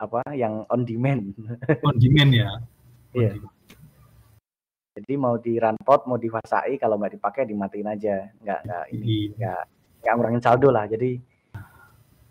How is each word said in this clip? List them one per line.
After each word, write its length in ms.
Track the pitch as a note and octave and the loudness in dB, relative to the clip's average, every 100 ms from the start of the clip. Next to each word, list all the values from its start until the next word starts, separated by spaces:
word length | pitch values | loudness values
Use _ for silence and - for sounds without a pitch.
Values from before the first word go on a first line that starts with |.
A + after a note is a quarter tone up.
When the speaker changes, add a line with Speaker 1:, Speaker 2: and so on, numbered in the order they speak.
Speaker 1:
apa 320 | G#2+ A#2 C#3 | -6 -6 -6
yang 320 | C#3+ A2 G#2+ G#2 | -4 -4 -4 -4
on 80 | A#2+ A#2+ | -2 -2
demand. 480 | A2+ C3 C3+ G2 G2 | -2 0 -2 -4 -12
<laughs> 480 | A2 A#2+ - C#3+ D3 | -12 -10 -2 0 2
Speaker 2:
On 80 | C#3+ | 4
demand 320 | B2 D3 C#3 | 6 6 6
ya. 160 | A#2+ G2+ | 6 2
On 120 | G#2 - _ _ _ _ | -4 -12 _ _ _ _
Speaker 1:
Iya. 240 | B2 G#2+ G2+ | -2 -2 -2
Speaker 2:
demand. 160 | G2+ _ _ - - _ _ _ _ _ _ _ _ _ _ - | -14 _ _ -20 -20 _ _ _ _ _ _ _ _ _ _ -18
Speaker 1:
Jadi 160 | G#2 C#3 | -6 -2
mau 160 | B2+ A#2 | 0 0
di 160 | A#2 A2+ | 0 2
Runport, 480 | A2 A2 - C#3+ B2+ | 2 0 4 4 4
mau 80 | A#2+ | -2
di 160 | A#2 | -2
Fasai, 480 | A2+ - G#2+ G2 C#3 | -6 -2 -2 0 -2
kalau 160 | A2+ G#2 | 0 0
nggak 240 | G2+ G#2 | -2 -4
dipakai 240 | G2+ A#2 B2 | -6 -2 -4
dimatiin 480 | G#2 G2 G#2 G#2 | -2 -6 -6 -6
aja, 320 | G#2 G#2+ G2 G2+ _ | -4 -2 -2 -4 _
nggak, 180 | G#2+ F#2 - | -6 -6 -6
nggak 180 | F2 C#2+ | -10 -8
ini, 160 | A#2 A2+ | -6 -2
Speaker 2:
Iya. 240 | G#2+ G#2 G#2 | -2 -2 -6
Speaker 1:
nggak, 240 | F#2+ F2+ - _ _ _ | -6 -6 -10 _ _ _
nggak 120 | A2 A#2 | -2 0
ngurangin 240 | A2+ A#2+ | 2 2
saldo 280 | A#2 B2 C#3 | 4 6 6
lah. 160 | A#2 G#2 | 4 0
Jadi 320 | A2 B2+ B2+ - _ _ - - _ _ _ _ _ _ | -2 -2 -4 -10 _ _ -20 -20 _ _ _ _ _ _